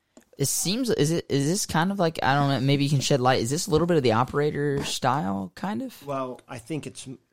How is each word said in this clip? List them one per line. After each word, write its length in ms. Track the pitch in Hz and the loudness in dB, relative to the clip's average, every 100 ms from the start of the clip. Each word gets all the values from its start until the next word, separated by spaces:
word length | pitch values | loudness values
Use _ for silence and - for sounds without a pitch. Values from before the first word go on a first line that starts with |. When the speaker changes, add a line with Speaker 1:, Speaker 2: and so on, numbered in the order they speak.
| _ - _ - | _ -20 _ -4
Speaker 1:
It 80 | 139 | -2
seems, 420 | - 165 220 247 | -2 -2 0 0
is 200 | - 143 | 2 2
it, 160 | 170 - | 0 0
is 180 | 139 139 | 0 0
this 200 | 170 - | 0 0
kind 260 | 160 175 | 0 0
of 60 | 196 | 0
like, 200 | 165 - | -2 0
I 120 | - | 0
don't 140 | 139 143 | 2 2
know, 120 | 135 | 2
maybe 240 | 135 139 | 2 2
you 60 | 139 | 2
can 100 | 147 | 2
shed 200 | - 143 | 2 2
light. 200 | 123 123 | 4 2
Is 100 | 113 | 2
this 160 | 147 196 | -2 0
a 40 | |
little 160 | 156 175 | 2 4
bit 120 | 170 | 4
of 40 | |
the 100 | 127 | 4
operator 680 | 107 127 143 147 143 147 139 | 4 2 0 0 0 0 0
style, 680 | 147 - 131 131 180 196 185 | -2 -2 0 0 0 -4 -6
kind 280 | - 190 220 | -8 -6 -6
of? 240 | 262 - 139 | -8 -10 -6
Speaker 2:
Well, 340 | 139 127 123 - | -6 -6 -10 -14
I 100 | 123 | -14
think 280 | - 156 - | -8 -8 -8
it's, 200 | 117 - 131 _ | -14 -16 -16 _